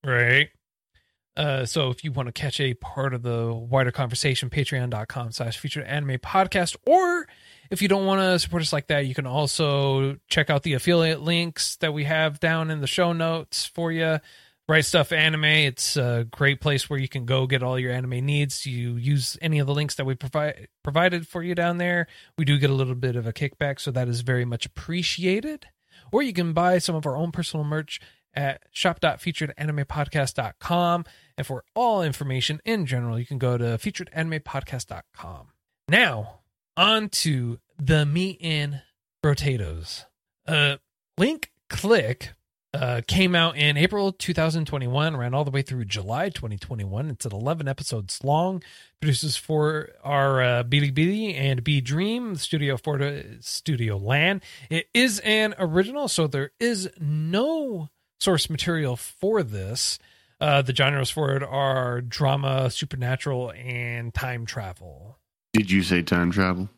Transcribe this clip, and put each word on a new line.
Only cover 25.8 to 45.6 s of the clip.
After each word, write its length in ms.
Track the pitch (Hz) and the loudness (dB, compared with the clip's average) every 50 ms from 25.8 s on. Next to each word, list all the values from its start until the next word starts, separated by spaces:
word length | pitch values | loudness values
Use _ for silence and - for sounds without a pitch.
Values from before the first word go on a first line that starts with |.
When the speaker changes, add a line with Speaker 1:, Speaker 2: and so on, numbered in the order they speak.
| _ _ _ - - - | _ _ _ -20 -10 0
Speaker 1:
Or 100 | - 240 | 2 2
you 120 | 285 254 | 2 2
can 200 | 185 175 175 170 | 0 0 0 2
buy 260 | 160 175 175 180 185 175 | 2 4 4 4 4 4
some 180 | - - 165 | 2 0 -2
of 100 | 156 147 | -2 -2
our 100 | 151 127 | -2 -2
own 140 | 147 170 170 | -2 -2 -2
personal 320 | - 175 165 - - 156 | -2 -4 -6 -4 -4 -4
merch 380 | 147 147 151 156 151 - - - - - _ _ _ _ _ | -2 -2 -2 -2 -4 -6 -12 -14 -14 -20 _ _ _ _ _
at 260 | 139 143 139 135 - _ _ | -4 -2 -2 -4 -6 _ _
shop 260 | _ - - 185 165 - | _ 0 0 0 2 2
dot 220 | - 156 - - | 0 0 0 0
featured 340 | - 175 151 - 160 143 - | -6 -6 -4 -4 -6 -6 -6
anime 280 | - 147 156 147 147 139 | -6 -6 -4 -2 -2 -4
podcast 500 | - - 151 143 - - 156 135 127 - | -4 -2 -4 -4 -2 0 0 0 0 -2
dot 220 | - 120 104 - _ | -4 -6 -6 -8 _
com. 460 | - - 175 175 175 175 170 170 165 - - - _ _ _ - | -4 0 2 2 4 2 2 0 -2 -8 -16 -20 _ _ _ -10
And 80 | 135 | -8
for 160 | - 135 - - _ _ | -6 -8 -10 -10 _ _
all 260 | 214 247 240 220 196 | 0 2 2 4 2
information 580 | 170 151 131 - 143 139 131 131 - - 151 151 _ | 2 0 -2 -4 -4 -2 -2 -2 -2 -2 -4 -4 _
in 220 | - 226 208 170 | -2 -2 -2 0
general, 340 | 127 131 123 120 120 113 113 | 0 -2 -2 -2 -2 -2 -4
you 40 | 120 | -4
can 140 | - 143 127 | -4 -4 0
go 180 | 131 123 123 | 0 0 2
to 220 | 120 120 117 117 113 | 2 0 0 -2 -2
featured 320 | - - - - 180 - | -4 -4 -6 -6 -12 -8
anime 280 | - 160 160 165 160 156 | -4 -4 -2 -2 -4 -6
podcast 480 | - - - 135 - - - 127 - _ | -6 -6 -8 -8 -6 -6 -8 -8 -8 _
dot 160 | - 87 - _ _ | -12 -14 -14 _ _
com. 320 | - - 85 87 78 - _ _ _ _ _ _ _ _ - | -16 -14 -14 -14 -14 -18 _ _ _ _ _ _ _ _ 2
Now, 520 | 160 226 247 175 127 110 107 - - - _ _ _ _ _ _ _ | 4 4 4 4 0 -4 -6 -8 -14 -20 _ _ _ _ _ _ _
on 320 | 165 180 208 220 220 214 202 | 2 4 4 4 2 0 -2
to 500 | - - - 165 147 127 120 117 117 - _ _ _ - | -2 0 0 2 0 0 0 -4 -6 -8 _ _ _ -4
the 260 | 143 135 160 151 147 | 2 4 4 4 4
meat 340 | 147 147 175 185 190 185 - | 2 2 0 0 -2 -4 -6
and 420 | 170 165 156 151 147 143 143 135 - _ _ _ _ _ _ _ | -4 -2 -2 -2 -2 -4 -4 -8 -12 _ _ _ _ _ _ _
potatoes. 840 | - 151 143 - 143 143 131 113 98 73 82 82 80 - - - - _ _ _ _ _ _ _ _ | 2 2 2 2 2 0 0 0 -2 -4 -6 -8 -8 -10 -12 -14 -16 _ _ _ _ _ _ _ _
Uh, 340 | - 160 151 147 143 143 139 _ _ _ _ _ _ _ | -2 2 2 4 2 2 -2 _ _ _ _ _ _ _
Link 360 | - 190 269 320 320 - _ _ _ _ _ | 2 2 2 2 -2 -8 _ _ _ _ _
Click, 640 | - - - 202 233 196 120 110 123 _ - - - _ _ _ _ _ _ _ - | -8 -4 4 4 4 4 4 0 -4 _ -8 -18 -18 _ _ _ _ _ _ _ -4
uh, 260 | 147 135 123 120 117 117 | -2 -2 0 -2 -2 -2
came 280 | - - 190 190 180 180 | 0 2 4 4 6 6
out 220 | 170 165 165 127 | 4 4 4 2
in 220 | 143 147 147 147 147 | 2 2 2 4 4
April 340 | 165 185 208 208 196 196 | 2 2 2 2 0 0
two 220 | 190 _ - - 170 | -2 _ -4 -2 0
thousand 320 | 170 160 160 156 165 156 | 2 2 2 2 0 -2
twenty-one, 500 | - - 139 127 120 127 143 151 165 156 | -2 -4 -4 -2 0 0 2 0 0 0
ran 160 | 131 120 120 | -2 -2 -2
all 140 | 127 143 151 | 0 0 0
the 40 | 139 | 0
way 120 | 131 139 | 0 -2